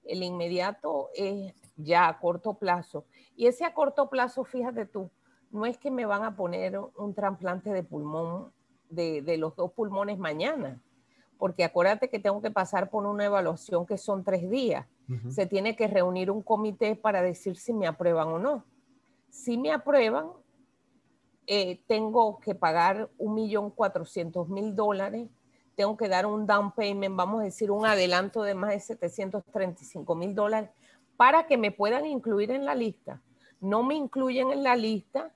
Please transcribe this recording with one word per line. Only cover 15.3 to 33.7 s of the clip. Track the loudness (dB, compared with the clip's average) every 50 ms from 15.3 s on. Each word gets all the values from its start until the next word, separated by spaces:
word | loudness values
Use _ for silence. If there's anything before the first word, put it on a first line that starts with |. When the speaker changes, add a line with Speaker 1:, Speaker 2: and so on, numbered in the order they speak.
Speaker 1:
Se | -2 -2 -2
tiene | 0 0 0 0 0 0
que | 0 0 2
reunir | 4 4 2 4 2 0 0 0
un | -2 -2
comité | 0 0 0 2 2 -2 0 0 0 0 0
para | 0 0 0 2 2
decir | 2 0 0 -2 -6 -6 -6 -6
si | -6 -4 -2
me | 0 0
aprueban | -2 -2 0 2 2 4 4 2 0
o | -2 -2
no. | 0 -2 -2 -2 -6 _ _ _ _ _ _ _ _ _ _ _ _ _
Si | -20 -8 -4 -4 -2 0
me | 0 0
aprueban, | 0 0 2 4 6 6 6 6 2 0 -4 -6 -12 -18 _ _ _ _ _ _ _ _ _ _ _ _ _ _ _ _ _ _ _ _ _
eh, | -2 0 0 0 0 -4 -8 _
tengo | _ 0 0 0 2 4 4 4 4 2 -4
que | -6 -6 -2
pagar | 2 2 2 4 6 4 4 4 2 -4 -8 _ -6
un | -4 -4 -2
millón | -2 -2 0 0 -2 -2 -2
cuatrocientos | -2 0 0 0 0 -2 -6 -4 -6 -6 -6 -4 -4 -6 -4 -4
mil | -4 -4 -4 -4 -2
dólares, | 0 0 2 0 0 -2 -4 -6 -8 -10 -12 _ _ _ _ _ _ _ _ _
tengo | 0 0 0 0 0
que | 0 2
dar | 2 2 2
un | 0 0 -2 2
down | 4 4 4 4 0
payment, | -2 -2 -2 -2 0 -2 -2 -2 0
vamos | 0 -2 0 0 -2
a | -2
decir, | -4 -4 -4 -2 0
un | 0 2 4
adelanto | 4 4 4 4 4 4 2 2 0 -2 -2
de | -2 -2 -2
más | -2 -2 -2
de | -2 -4
setecientos | -4 -8 -8 -6 -6 -6 -4 -6 -8 -6 -6 -8 -8 _
treinta | -4 -2 -2 -2 -4 -10
y | -16
cinco | -14 -14 -12 -4 -4 -2
mil | -2 -2 -4 -2
dólares | 0 0 2 2 0 -2 -4 _ _ _ -20 _ _ _ _ _ 6
para | 8 8 8 8 6
que | 6 2 2
me | 2 0
puedan | 0 0 0 2 2 0 0
incluir | -2 -4 -4 -2 0 0 0 2 0
en | -2 -2 -2
la | -2 -2
lista. | 0 -2 -2 -4 _ _ -14 -14 -14 _ _ _ _ _ _ _ _
No | -2 0